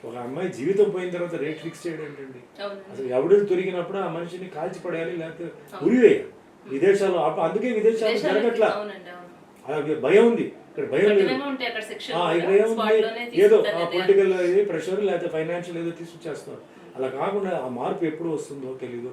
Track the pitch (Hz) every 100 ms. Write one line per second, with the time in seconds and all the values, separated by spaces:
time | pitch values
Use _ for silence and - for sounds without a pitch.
0 | 120 123 123 147 185 113 147 196 202 180
1 | 180 170 170 156 147 156 165 - 175 156
2 | 147 139 135 123 - - 202 - - 135
3 | 127 127 160 202 202 180 185 180 170 196
4 | 175 165 175 180 185 151 175 - 180 160
5 | 175 175 160 165 170 - - - 151 247
6 | 214 - - - - - 202 139 190 196
7 | 196 175 156 196 165 196 247 214 214 226
8 | 220 226 - 208 233 226 214 208 208 190
9 | 175 180 175 - - - - 151 147 131
10 | 127 202 233 214 139 - - - 139 139
11 | 208 202 180 262 277 254 240 220 - 220
12 | - 220 170 170 180 196 226 220 214 214
13 | 220 226 240 160 208 214 - 165 170 180
14 | 190 196 190 185 175 190 202 165 180 190
15 | 202 170 170 160 160 175 175 170 170 165
16 | 170 - 165 - - 147 - - - -
17 | 131 135 185 202 190 175 127 120 143 -
18 | 165 156 170 147 - 139 131 131 123 120
19 | 123